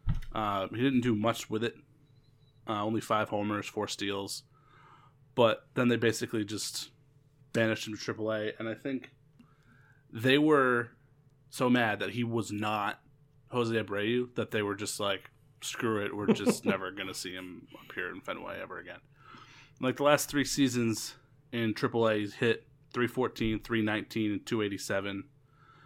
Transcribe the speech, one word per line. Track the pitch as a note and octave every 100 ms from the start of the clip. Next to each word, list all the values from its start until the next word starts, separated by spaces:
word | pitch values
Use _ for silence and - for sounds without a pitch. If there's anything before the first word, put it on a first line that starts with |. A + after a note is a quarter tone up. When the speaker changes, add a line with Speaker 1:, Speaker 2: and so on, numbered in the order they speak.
| - - -
Speaker 1:
Uh, | - G#2+ G2+ F#2+
he | A2
didn't | C3+ B2+
do | B2 G#2+
much | A#2 A2+ -
with | A2
it. | A#2 - - _ _ - _ _ _ _ -
Uh, | G#2+
only | G#2+ A2
five | - G#2+ G#2
homers, | G#2 G#2 G#2 -
four | - G#2
steals. | - G2+ G2 G2 - - _ _ - - - - _ _ -
But | A2+ G#2+ -
then | - B2
they | A#2
basically | A#2 A2 A2+ A2+ G2+
just | G#2 - - - _ _ _ _ _ _
banished | A2+ A2+ A2 -
him | G#2
to |
triple | - G#2+ G#2+
A, | A2 G#2+ -
and | A2
I |
think | A2 C#3 C3 - _ _ _ - _ _ - - _ _
they | A2+ B2 C#3
were | D3+ D3 B2+ B2 A#2 - _ _ _ _ -
so | - B2+
mad | B2 A2+ G2+
that | F#2+
he | A2+
was | A#2 A2+ G2+
not | G#2 G#2+ G#2+ G#2 - _ - _ _ -
Jose | B2 A#2
Abreu | A2+ G#2 G2+ G#2 B2 B2 -
that | G#2
they | A2
were | G2+ G2+
just | G#2 -
like, | G2+ F#2+ - - - -
"Screw | - - A#2 G#2+
it, | G2+ G2+
we're | G#2
just | - A#3+ - -
Speaker 2:
<laughs> |
Speaker 1:
never | F#2+ F#2
gonna | G2 F#2+
see | F#2 F#2
him | F2+ F#2 E2+ - - -
appear | - F2+
in | F2
Fenway | - F2+ F2+ F#2
ever | F#2 F2
again." | F2 F2 - - - - - - - -
Like, | B2+ B2+
the |
last | C#3+ D3 -
three | D3 C3+
seasons | - C3+ B2 A#2 G#2+ - - _ _ -
in | A#2 A2+
triple | G#2+ B2+ A#2 A2+
A, | G#2+
he's | G#2 -
hit | A#2 G#2+ - - _
three | B2 A#2+
fourteen, | C3 B2 - A2 G#2+
three | - A#2
nineteen, | G#2+ G#2+ - A2+ G#2+
and | G2+ -
two | A#2
eighty-seven. | G#2 G2 - G2 G2+ G2 - _ _ _ - -